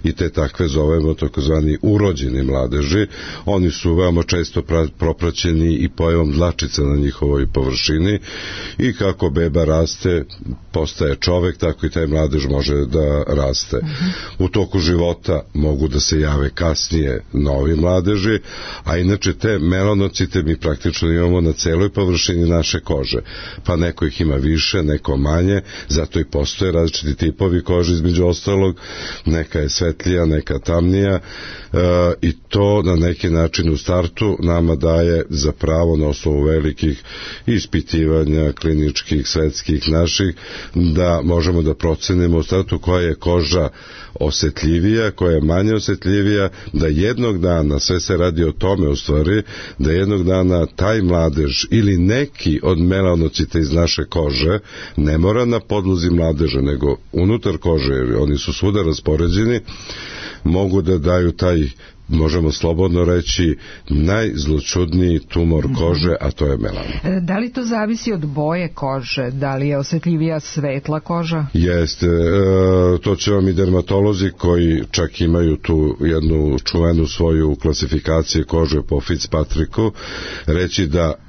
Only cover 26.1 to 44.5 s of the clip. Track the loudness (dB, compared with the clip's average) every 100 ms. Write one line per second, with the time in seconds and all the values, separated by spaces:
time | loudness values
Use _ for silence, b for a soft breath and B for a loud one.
26.1 | -4 -2 -2 -2 -2 0 2 0 -2 -4
27.1 | -2 -2 0 0 0 0 0 2 2 2
28.1 | 2 2 0 0 2 0 -2 B B B
29.1 | B -2 -2 -2 -2 -2 -2 -2 -2 0
30.1 | 2 2 0 -2 -6 0 2 2 2 2
31.1 | 0 B B B B B 0 2 2 2
32.1 | 2 -2 -2 -4 0 2 2 2 2 2
33.1 | 0 0 2 2 0 0 0 0 0 0
34.1 | -2 -2 0 0 2 2 2 2 4 4
35.1 | 2 -2 -2 -2 -2 0 2 2 2 0
36.1 | 0 0 2 2 2 0 0 -2 -2 B
37.1 | B B B -2 -2 0 -4 -2 0 2
38.1 | 2 2 2 0 -2 -2 0 0 -2 -2
39.1 | -2 -2 -2 -2 -2 -4 -2 0 0 0
40.1 | 0 -2 -4 B B B 0 2 2 2
41.1 | 2 2 2 2 2 0 0 -2 -2 0
42.1 | 2 4 2 2 -2 0 -2 0 0 0
43.1 | -2 0 0 2 0 0 B B B B
44.1 | -2 -2 0 -2